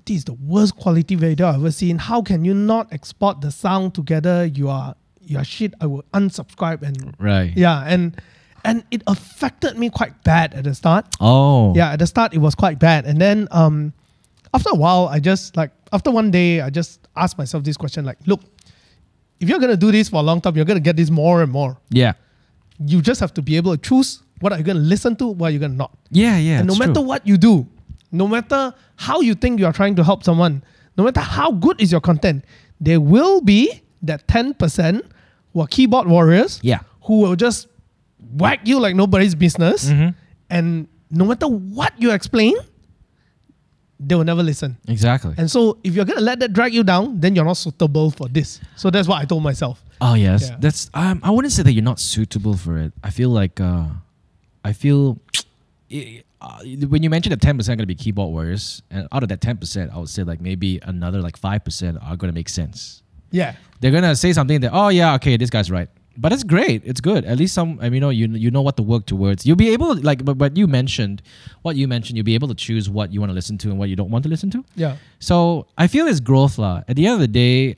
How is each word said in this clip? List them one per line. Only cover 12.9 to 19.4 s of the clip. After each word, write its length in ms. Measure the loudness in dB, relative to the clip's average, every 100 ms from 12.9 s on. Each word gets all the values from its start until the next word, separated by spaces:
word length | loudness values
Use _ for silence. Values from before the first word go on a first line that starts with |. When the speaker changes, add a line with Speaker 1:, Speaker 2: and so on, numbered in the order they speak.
| 4
Speaker 1:
And 160 | 2 2
then, 260 | 4 2 0
um, 400 | 2 4 2 -4 -10 _ _ _ _ _
after 180 | -2 0
a 20 | 2
while, 300 | 2 4 2
I 80 | 0
just, 360 | 0 0 -2 -4
like, 140 | -4 _ -6
after 180 | -4 0
one 200 | 0 2
day, 280 | 2 2 0
I 100 | -2
just 280 | -4 -6 -10 _
asked 240 | -4 -4 -4
myself 240 | -6 -6
this 140 | -6 -6
question, 280 | -8 -8
like, 140 | -8 -6 -2
"Look, 140 | -2 _ _ _ _ _ _ _ _ _
if 100 | -6